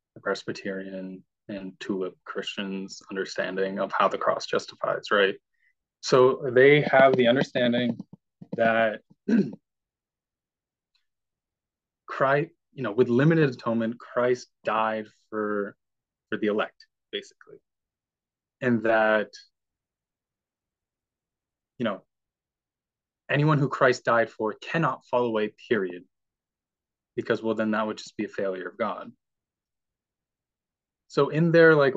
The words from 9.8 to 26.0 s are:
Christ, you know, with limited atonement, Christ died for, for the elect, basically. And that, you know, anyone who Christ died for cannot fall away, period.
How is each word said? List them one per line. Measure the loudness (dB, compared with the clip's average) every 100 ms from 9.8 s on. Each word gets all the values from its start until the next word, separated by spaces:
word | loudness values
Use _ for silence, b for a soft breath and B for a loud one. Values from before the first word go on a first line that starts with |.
| _ _ _ _ _ _ _ _ _ _ _ _ _ _ _ _ _ _ _ _ _ _ -16
Christ, | -2 2 2 -2 _ _
you | -10
know, | -6
with | 0 2
limited | 4 4 4 2
atonement, | 0 -4 -2 -4 -6
Christ | -8 -2 0 -2 -6 _
died | -4 -2 -2 -4 -8 _ _
for, | -6 -4 -4 -6 -10 _ _ _ _ _
for | -4
the | -2
elect, | -2 -4 -8 -20 _ _
basically. | -12 -12 _ -20 -20 _ _ _ _ _ _ _ _ _ _
And | -2 0
that, | 2 2 2 2 -2 -10 -20 _ _ _ _ _ _ _ _ _ _ _ _ _ _ _ _ _ _ _ _ _ _ _
you | -6
know, | -6 -12 _ _ _ _ _ _ _ _ _ _ _ -6
anyone | 0 2 2
who | 0
Christ | 2 2 2
died | 0 0 0
for | -4 -8
cannot | -6 -6 -2 -2 -4 _
fall | -2 -2
away, | -2 -4 -8 -4
period. | -2 -2 -8